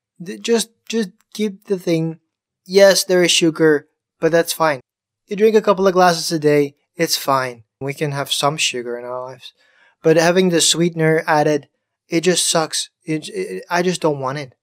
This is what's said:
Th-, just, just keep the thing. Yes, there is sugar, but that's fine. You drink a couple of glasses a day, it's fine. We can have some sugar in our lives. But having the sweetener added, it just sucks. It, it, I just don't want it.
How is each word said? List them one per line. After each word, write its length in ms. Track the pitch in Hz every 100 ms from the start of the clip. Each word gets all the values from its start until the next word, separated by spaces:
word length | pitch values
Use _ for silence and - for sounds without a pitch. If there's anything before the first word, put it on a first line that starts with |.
| _ - 170
Th-, 160 | 214
just, 300 | 214 226 214 _ -
just 220 | 226 190 - _
keep 340 | - 214 196 -
the 120 | 190
thing. 400 | 180 165 165 160 _ _ _ _ -
Yes, 400 | 196 196 175 -
there 180 | 180
is 80 | 170
sugar, 560 | - 170 156 160 147 - _ _ _
but 140 | 160
that's 180 | 165 165
fine. 300 | - 160 131 - _ _ _ -
You 100 | 202
drink 180 | 220 214
a 60 |
couple 260 | 208 185 190
of 60 |
glasses 360 | 180 180 165 -
a 60 | 165
day, 360 | 147 147 143 - _ -
it's 180 | 165 -
fine. 480 | - 135 127 120 _ -
We 140 | 135
can 180 | 139 151
have 180 | 139 135
some 280 | - 143 151
sugar 420 | - 123 120 120
in 60 | 123
our 160 | 127
lives. 320 | 127 131 - _ _ _ _ _
But 120 | 160 160
having 340 | 170 180 185
the 120 | 165
sweetener 600 | - 156 175 165 160 160 175
added, 440 | 156 151 143 - _ _ _ -
it 140 | 170
just 260 | 170 170 -
sucks. 440 | 170 156 - - _
It, 260 | - 156 165
it, 360 | 185 185 185 -
I 140 | 175
just 180 | 180 170
don't 200 | 160 143
want 180 | 131 147
it. 160 | 135 _